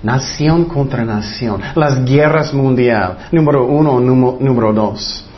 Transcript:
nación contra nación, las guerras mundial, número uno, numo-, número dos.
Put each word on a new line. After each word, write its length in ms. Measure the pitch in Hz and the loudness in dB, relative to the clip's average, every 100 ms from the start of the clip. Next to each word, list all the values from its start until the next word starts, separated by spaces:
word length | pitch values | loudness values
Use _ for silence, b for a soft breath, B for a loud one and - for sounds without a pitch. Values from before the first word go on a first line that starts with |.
nación 640 | 107 131 - - 151 165 | -2 -2 -4 -2 2 2
contra 400 | 170 143 135 120 | 0 -2 -2 -2
nación, 560 | 113 107 107 - 117 98 B | -4 -4 -6 -8 -6 -6 B
las 280 | 165 147 131 | 0 0 0
guerras 500 | 127 143 151 156 - | 2 2 2 0 -2
mundial, 640 | 139 135 127 123 110 92 - B | 0 0 2 2 2 -2 -6 B
número 340 | 170 147 139 | 0 2 2
uno, 340 | 123 147 151 123 | 2 2 2 2
numo-, 380 | 123 127 127 127 | 2 4 2 0
número 340 | 135 120 110 | 0 2 2
dos. 520 | 107 104 110 - - - | 0 0 -4 -10 -12 -16